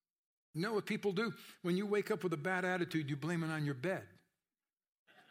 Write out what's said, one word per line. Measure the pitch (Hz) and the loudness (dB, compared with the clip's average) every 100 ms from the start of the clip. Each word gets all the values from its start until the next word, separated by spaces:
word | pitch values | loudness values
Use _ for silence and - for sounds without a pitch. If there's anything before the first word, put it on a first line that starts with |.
| _ _ _ _ _ | _ _ _ _ _
You | 151 | -4
know | 202 | 0
what | 208 - | 0 0
people | 208 208 | 0 0
do? | 185 226 - - - | 2 0 -2 -12 -6
When | 175 180 | 0 2
you | 208 | 2
wake | 208 196 | 2 2
up | 214 | 0
with | 185 | 0
a | 160 | 0
bad | 180 185 | 0 2
attitude, | 185 180 175 160 139 | 2 2 0 0 0
you | 143 | -2
blame | 151 170 | 0 0
it | 160 | 0
on | 156 | 0
your | 147 | 0
bed. | 127 170 165 101 - _ _ _ _ _ _ _ _ - - - | 0 -2 -2 -6 -18 _ _ _ _ _ _ _ _ -20 -20 -20